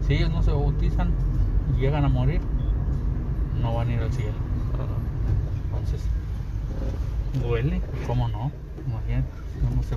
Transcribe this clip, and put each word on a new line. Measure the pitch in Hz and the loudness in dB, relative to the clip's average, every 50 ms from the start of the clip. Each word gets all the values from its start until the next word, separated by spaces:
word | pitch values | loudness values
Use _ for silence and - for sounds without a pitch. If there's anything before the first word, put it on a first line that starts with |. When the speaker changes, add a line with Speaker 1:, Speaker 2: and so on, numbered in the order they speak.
| - - | 2 2
Speaker 1:
si | - | 2
ellos | - 170 170 | 4 4 2
no | 165 165 - | 2 2 2
se | - | 4
bautizan | 151 143 143 147 147 - - 175 - - 180 175 170 - - - - - - - - - - - 131 | 4 4 2 2 2 2 2 2 2 2 2 2 2 2 2 2 2 2 2 2 2 2 2 2 2
y | 117 | 2
llegan | 127 135 151 151 143 | 2 2 4 4 4
a | 139 | 4
morir, | 131 127 123 131 - - - - - - - - - - - - - - - - - - - - - - - - - 120 | 4 4 2 2 2 2 0 0 -2 0 0 0 0 0 0 0 0 0 0 -2 -2 -2 -2 -2 -2 -2 -2 -2 0 0
no | 117 117 117 | 0 0 2
van | 117 117 117 | 0 0 0
a | 117 | 0
ir | 113 | 0
al | 113 113 - | 0 0 0
cielo. | - - 107 107 - - - - - - - - | 0 -2 -2 -2 -2 -2 -2 -2 -2 0 -2 -2
Speaker 2:
Ajá. | - - - - - - - - - - - - - - - - - - | -2 -2 -2 -2 -2 -2 -2 -2 -2 0 2 2 2 2 0 -2 -2 -4
Speaker 1:
Entonces, | - - - - - - - - - - - - - - - - - - - - - - - - - - - - - - - - - - 131 | -2 -2 -2 -2 -2 -2 -2 0 -2 -2 -2 -2 -4 -6 -6 -6 -6 -4 -4 -4 -4 -4 -2 -2 -2 -2 -4 -4 -4 -2 -2 -2 -2 -2 -2
duele, | 120 117 120 113 120 147 180 185 175 - - - - - | 0 0 0 2 2 2 0 0 -2 -2 -4 -6 -4 -2
¿cómo | 120 123 120 117 | 0 0 0 0
no? | 110 104 117 143 - - - - - - - 135 | -2 -2 -4 -4 -6 -6 -12 -10 -10 -8 -6 -4
Imagínate, | 113 110 - - 120 127 131 - - - - - - - - | -4 -4 -2 -2 0 0 0 -2 -4 -10 -10 -8 -4 0 0
uno | 123 120 127 123 | 2 2 0 0
se | - - | 0 -2